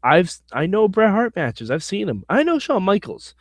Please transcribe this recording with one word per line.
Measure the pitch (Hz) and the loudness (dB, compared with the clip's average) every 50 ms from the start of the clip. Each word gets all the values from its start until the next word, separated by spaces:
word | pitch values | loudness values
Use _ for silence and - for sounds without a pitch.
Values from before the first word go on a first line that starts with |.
I've, | - 127 151 170 185 165 - - _ _ | 2 4 4 4 4 2 -4 -14 _ _
I | - 123 151 | -4 -4 -2
know | 175 190 214 220 202 | 0 2 2 2 2
Bret | 196 220 220 214 | 2 2 2 2
Hart | 196 220 240 233 - | 2 2 0 -2 -2
matches. | 185 151 120 110 - 117 110 | -4 -4 -4 -4 -6 -6 -4
I've | 131 160 - | -4 -4 -4
seen | - 196 202 214 180 | -6 -6 -4 -4 -4
him. | 117 101 - - | -6 -6 -4 -2
I | 170 262 311 | 0 0 2
know | 339 330 294 | 2 0 -2
Shawn | - - 285 208 | 0 -2 -2 0
Michaels. | 185 190 202 202 - - 95 - - - - _ | 2 0 0 0 -2 -6 -12 -14 -16 -20 -20 _